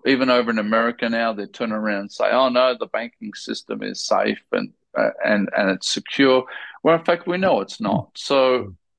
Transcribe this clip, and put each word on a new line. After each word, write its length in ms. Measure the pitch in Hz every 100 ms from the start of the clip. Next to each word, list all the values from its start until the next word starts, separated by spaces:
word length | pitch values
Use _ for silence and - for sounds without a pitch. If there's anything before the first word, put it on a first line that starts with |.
| -
even 240 | 131 131
over 220 | 123 117
in 80 | 113
America 500 | 104 113 117 120 117
now, 240 | 117 117
they 140 | 104 98
turn 240 | - 113
around 300 | 107 107 101
and 100 | 101
say, 180 | - 104
"Oh, 180 | 120 131
no, 260 | 123 127 117
the 60 | 110
banking 480 | 110 120 - 107
system 480 | - - 110 - 107
is 240 | 107 98 -
safe 340 | 98 53 - -
and, 200 | 50 50 _ _ -
uh, 140 | 113 - -
and, 240 | 104 98 110
and 140 | 98
it's 180 | 95 -
secure." 560 | - - - 135 131 - - - -
Well, 160 | 151 165
in 40 |
fact, 220 | 165 170 180
we 120 | 180
know 240 | 190 117
it's 200 | 95 -
not. 300 | 107 98 -
So, 640 | - - 139 131 127 101 90 _